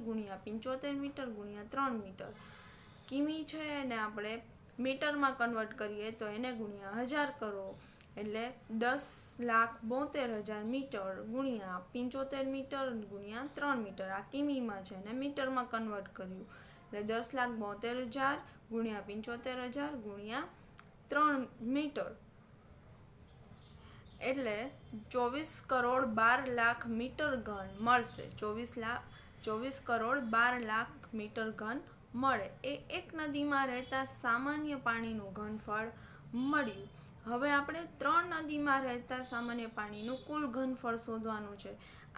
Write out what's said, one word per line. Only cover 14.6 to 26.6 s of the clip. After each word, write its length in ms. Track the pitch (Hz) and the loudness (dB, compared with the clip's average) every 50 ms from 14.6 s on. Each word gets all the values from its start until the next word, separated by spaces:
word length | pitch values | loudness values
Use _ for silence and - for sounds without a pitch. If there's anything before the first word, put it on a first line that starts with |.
| 240 220 202 190 185 | 2 0 -2 -4 -6
છે 80 | 185 202 185 | -8 -8 -8
એને 120 | 196 208 240 262 277 | -6 -4 -2 -2 -2
મીટરમાં 460 | 285 285 285 262 262 262 254 240 240 233 | 0 0 0 0 2 2 2 2 2 0
convert 360 | 226 226 214 208 202 190 - - | -2 0 0 -2 -2 -4 -6 -8
કર્યું, 300 | - 190 185 190 185 220 - - - - - - - - | -10 -8 -8 -8 -10 -10 -12 -14 -18 -18 -18 -20 -20 -14
એટલે 160 | - 220 208 208 214 | -8 -4 -2 0 0
દસ 180 | 220 233 247 - 285 262 | 0 0 0 0 2 2
લાખ 160 | 247 247 233 220 208 | 2 2 2 0 -2
બોતેર 320 | 202 202 202 - 233 240 254 254 233 240 | -2 -2 -2 -2 -2 0 0 -2 -2 0
હજાર 240 | 277 269 277 294 339 - - - - - - | 2 2 4 2 2 -2 -10 -16 -20 -10 -4
ગુણ્યા 340 | 226 226 226 220 214 202 196 208 | 0 0 0 0 0 -2 -4 -6
પંચોતેર 480 | 202 220 220 240 233 233 - 262 254 254 247 247 226 | -6 -6 -4 -4 -6 -4 -4 -4 -2 -2 -2 -2 -2
હજાર 160 | 285 285 302 294 247 208 | -2 -2 -2 -2 -4 -6
ગુણ્યા 400 | 208 202 202 208 214 233 277 330 - - - - - - - - - - - - - | -6 -8 -6 -6 -4 -4 -4 -4 -6 -8 -16 -20 -20 -20 -20 -20 -20 -20 -20 -6 2
ત્રણ 340 | 277 294 302 302 285 262 240 - - - 226 233 262 | 6 8 8 8 8 4 2 -2 -6 -6 -2 0 2
મીટર, 360 | 285 311 294 - 208 180 - 220 - - - - - - - - - - - - - - - - - - - - - - - - - - - - - - - - - - - - - - - - - - 247 | 2 2 0 0 -2 -4 -4 -6 -10 -16 -20 -20 -20 -20 -20 -20 -20 -20 -20 -20 -20 -20 -20 -20 -20 -20 -20 -20 -20 -20 -20 -18 -18 -18 -18 -18 -18 -16 -18 -18 -16 -18 -18 -18 -18 -18 -18 -10 -4 0 0
એટલે 260 | 262 277 254 220 208 208 240 285 - - - - - 214 214 - - | 2 2 2 0 0 0 -2 -4 -8 -12 -12 -12 -10 -10 -8 -2 2
ચોવીસ 400 | 247 240 240 254 294 320 - - - - - | 2 2 2 2 0 -2 -2 -4 -4 0 2
કરોડ 340 | 269 254 240 240 254 262 269 233 214 226 | 4 4 6 6 6 4 4 4 6 6
બાર 220 | 220 226 247 269 269 254 247 | 8 8 8 6 4 2 4
લાખ 240 | 233 | 6